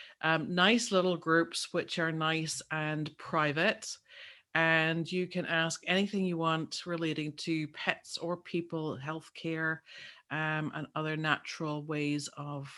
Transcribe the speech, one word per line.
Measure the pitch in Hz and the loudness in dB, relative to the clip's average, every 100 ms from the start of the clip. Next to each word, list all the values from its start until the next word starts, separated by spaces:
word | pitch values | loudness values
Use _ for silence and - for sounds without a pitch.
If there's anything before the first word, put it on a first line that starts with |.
| - - | -18 -2
Um, | 160 160 156 | 2 2 2
nice | 175 185 233 226 | 4 6 6 4
little | 190 180 175 | 4 4 2
groups, | 160 165 165 - - | 4 4 4 -2 -4
which | 175 - - | -2 -2 0
are | 165 | 0
nice | 160 156 160 160 - - | 0 0 0 -2 -4 -4
and | 156 151 151 151 - | -4 -2 -2 -4 -8
private, | - 165 151 147 190 214 - - _ - - - _ | -2 2 2 4 2 0 -6 -12 _ -20 -20 -20 _
and | 160 165 160 160 165 160 | 2 4 4 4 0 0
you | 180 180 | -2 -2
can | 180 170 | -2 0
ask | 165 165 - - | 2 2 0 0
anything | 185 202 202 185 | 2 2 2 0
you | 170 | 2
want | 160 160 160 - | 2 2 -2 -6
relating | - 170 165 156 151 | -4 -2 0 -2 -4
to | 147 - 160 151 | -4 -2 -2 -2
pets | - - - - - | -4 -4 -4 -6 -8
or | 170 175 | -4 -6
people, | - 175 170 165 156 123 | -4 -4 -2 -4 -4 -4
healthcare, | 139 160 - - 165 160 160 156 - - - - - | -6 -8 -10 -10 -6 -2 -2 -4 -8 -18 -18 -18 -8
um, | 147 156 156 151 | -4 -2 -2 -2
and | 156 151 | -6 -6
other | 156 156 156 | -4 -2 0
natural | 156 147 - - 156 151 | 0 0 -2 -6 -4 -4
ways | 147 151 147 147 143 - | -2 -2 0 -2 -4 -8
of, | 147 143 139 | -8 -8 -10